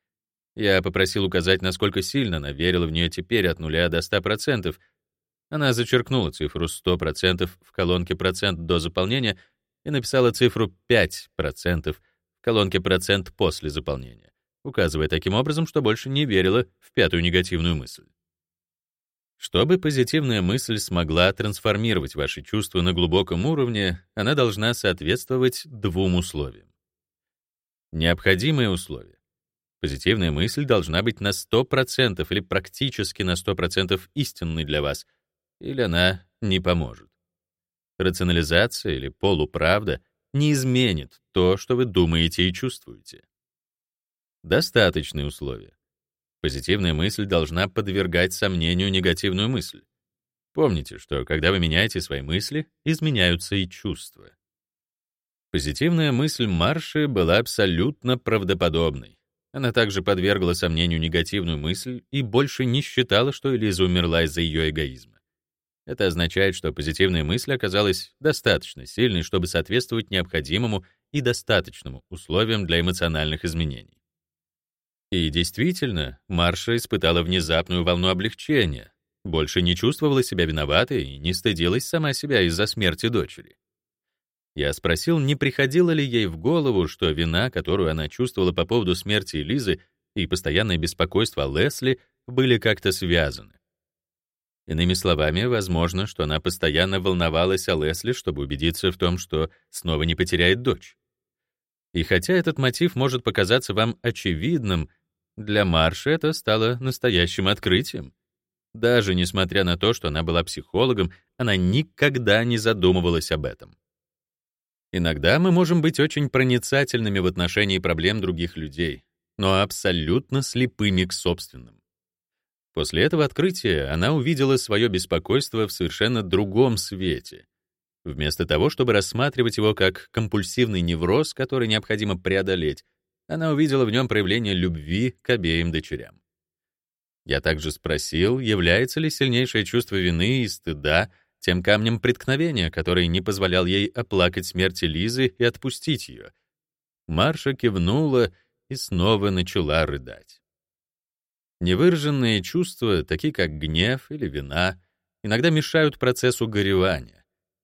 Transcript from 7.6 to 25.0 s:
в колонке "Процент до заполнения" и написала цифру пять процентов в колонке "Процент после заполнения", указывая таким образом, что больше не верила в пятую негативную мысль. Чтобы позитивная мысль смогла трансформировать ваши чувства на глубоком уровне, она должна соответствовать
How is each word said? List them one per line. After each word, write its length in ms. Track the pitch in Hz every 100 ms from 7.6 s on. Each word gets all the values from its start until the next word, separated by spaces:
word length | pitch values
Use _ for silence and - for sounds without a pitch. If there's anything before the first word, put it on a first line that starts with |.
в 120 | _
колонке 420 | - 87 90 87 87
"Процент 500 | 92 92 101 85 82
до 140 | 87
заполнения" 580 | 82 87 95 131 117 92 _ _ _ _
и 60 | -
написала 420 | 143 120 135 123
цифру 420 | 110 123 113 107 _ -
пять 420 | 117 87 - - -
процентов 640 | 76 - 87 87 76 - _ _ _ _
в 20 |
колонке 380 | - 113 98 95
"Процент 540 | 92 92 - 101 92
после 360 | - 92 - 76
заполнения", 640 | 73 - 69 64 55 50 _ _ _
указывая 460 | 139 123 85 76 78
таким 240 | 80 -
образом, 340 | 107 139 151 165
что 140 | 156
больше 280 | 117 110 135
не 160 | 135 147
верила 400 | 95 92 107 120 _
в 140 | _
пятую 280 | - 87 85
негативную 540 | 85 90 90 87 85 80
мысль. 300 | 62 - - _ _ _ _ _ _ _ _ _ _ _ _ _
Чтобы 420 | - 87 123 185
позитивная 640 | 156 135 120 160 139 110
мысль 360 | 90 123 - 110
смогла 560 | - 87 80 80 90
трансформировать 840 | 98 104 101 113 101 113 98 73 73
ваши 260 | 71 -
чувства 400 | 73 110 - 92
на 120 | 87
глубоком 520 | 87 87 90 90 85 117
уровне, 560 | 160 123 110 95 87 _ -
она 180 | 107
должна 400 | 147 120 98 110
соответствовать 920 | 120 104 87